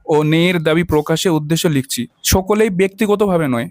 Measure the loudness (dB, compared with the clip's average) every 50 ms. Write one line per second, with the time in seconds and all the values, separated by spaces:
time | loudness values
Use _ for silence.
0 | -4 0 0 2 2 2 2 2 2 2 0 0 0 0 0 0 0 0 0 0
1 | 0 0 -2 -2 0 0 0 -2 0 -2 -2 0 0 0 0 -2 -2 -4 -6 -8
2 | -8 -10 _ _ -2 0 0 0 0 0 0 2 2 2 2 0 -2 -2 -2 -2
3 | 0 0 0 0 2 0 0 0 0 0 -2 -4 -4 -6